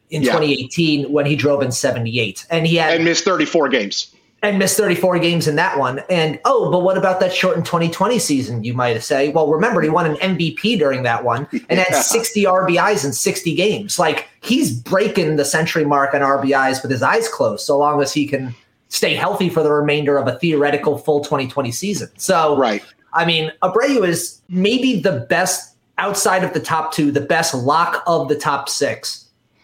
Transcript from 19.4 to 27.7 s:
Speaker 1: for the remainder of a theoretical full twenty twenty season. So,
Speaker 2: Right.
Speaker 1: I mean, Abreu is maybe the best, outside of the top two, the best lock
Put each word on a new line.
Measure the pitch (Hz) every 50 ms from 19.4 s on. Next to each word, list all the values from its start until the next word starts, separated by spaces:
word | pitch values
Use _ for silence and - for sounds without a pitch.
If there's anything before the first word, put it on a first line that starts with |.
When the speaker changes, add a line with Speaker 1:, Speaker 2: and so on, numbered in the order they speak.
| 190 170
Speaker 1:
for | - 160 151
the | 151 147
remainder | 147 147 147 147 151 147 139 143 135
of | 123 123
a | 120 -
theoretical | - 170 156 143 143 143 143 143 - 156 139 117
full | - 160 151 147 147
twenty | - 151 139 131 123
twenty | - 143 131 120 120
season. | - - 202 208 135 117 - _ -
So, | - - 185 165 160 151 143
Speaker 2:
Right. | 135 131 113 104 104 - - - _ _ _ -
Speaker 1:
I | 160 170
mean, | 170 165 160 156 156 - - -
Abreu | 185 185 208 262 285 277 240 190
is | 175 170 165 - - - - _ -
maybe | 180 185 190 202 247 254 247 262 247 185
the | 135 196 156 123 117 -
best, | 175 165 185 180 - - - - _ _ _ _ _
outside | - 180 202 196 - - 214 185 185 180
of | - -
the | 156
top | - - 165 160 - - -
two, | - 151 143
the | 131 - 143
best | - 170 160 170 - -
lock | 127 120 135